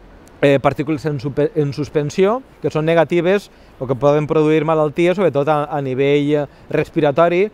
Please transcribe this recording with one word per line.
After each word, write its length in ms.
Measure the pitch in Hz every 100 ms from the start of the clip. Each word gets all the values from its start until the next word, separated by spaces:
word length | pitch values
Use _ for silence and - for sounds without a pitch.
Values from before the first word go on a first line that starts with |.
| - - - -
eh, 160 | 143 139
partícules 460 | 143 135 147 151 156
en 140 | 143
supe-, 320 | 139 131 147
en 180 | 160 143
suspensió 720 | 143 143 156 147 - 190 247 - -
que 100 | 151
són 100 | 156
negatives 640 | 156 170 151 170 165 202 - - - -
o 80 | 123
que 80 |
poden 320 | 123 143 151 147
produir 400 | 160 151 156 151
malalties, 500 | 160 151 139 170 185
sobretot 320 | 175 135 143
a, 160 | 151 147
a 100 | 147
nivell, 520 | 139 127 139 147 143
eh, 120 | 147 143 - -
respiratori 720 | 147 151 165 147 143 170 175 214